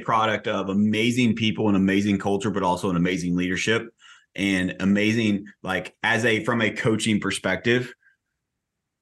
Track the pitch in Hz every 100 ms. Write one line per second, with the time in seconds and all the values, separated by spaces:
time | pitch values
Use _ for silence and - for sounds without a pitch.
0 | - 117 110 104 113 101 95 98 107 107
1 | 117 123 120 110 113 104 107 98 95 98
2 | 104 98 101 98 110 95 95 90 101 85
3 | 90 92 90 87 90 92 - 110 - _
4 | - - _ - 98 95 90 - 95 101
5 | 107 113 110 101 - - 90 92 - -
6 | 107 113 117 107 107 117 107 - 127 110
7 | 113 104 98 98 98 92 113 123 123 -
8 | _ _ _ _ _ _ _ _ _ _